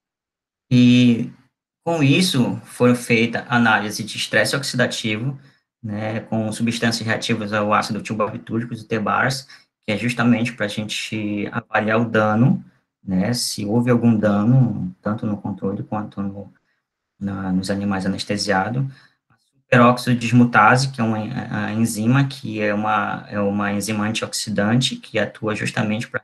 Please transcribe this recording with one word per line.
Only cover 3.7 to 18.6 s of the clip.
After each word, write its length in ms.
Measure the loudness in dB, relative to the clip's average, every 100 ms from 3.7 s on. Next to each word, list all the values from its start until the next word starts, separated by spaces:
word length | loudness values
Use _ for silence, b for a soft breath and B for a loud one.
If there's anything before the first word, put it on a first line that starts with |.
| 2 0 -6
de 140 | -8 -8
estresse 400 | -2 0 0 -2
oxidativo, 800 | -4 -2 -2 -2 -4 -4 -4 -8 b b b _
né, 380 | -10 -6 -6 -8
com 300 | -4 -4 -4
substâncias 560 | -2 -4 0 -2 -2 -2
reativas 460 | -4 -2 -4 -2
ao 200 | -2 2
ácido 300 | 2 0 -4
tibarbitúrico, 720 | -6 -4 -4 -4 -6 -6 -4
os 80 | -10
T 160 | -6 -4
bars, 480 | 0 0 0 -2 -8 B B _
que 80 | -6
é 40 | -2
justamente 560 | -2 0 2 2 0
pra 140 | -4 -6
gente 840 | -4 -6 -8 -8 -6 -4 -4 -4
avaliar 480 | -8 -4 -4 0 0
o 40 |
dano, 600 | 2 2 2 4 4 2 b b b _ -4
né, 260 | -2 0
se 320 | -2 -4 -6
houve 240 | -2 0 2
algum 280 | 2 4 4
dano, 760 | 2 2 4 4 4 0 -6 -8
tanto 240 | -6 -4
no 120 | -4 -4
controle 480 | -6 -6 -4 -6
quanto 360 | -6 -8 -8 -8
no, 320 | -8 -8 -16 _ _ _ _ _ _ _
na, 320 | -8 -6 -2
nos 180 | -2 -2
animais 340 | -4 -2 -2
anestesiados. 800 | -2 -4 -4 -4 0 0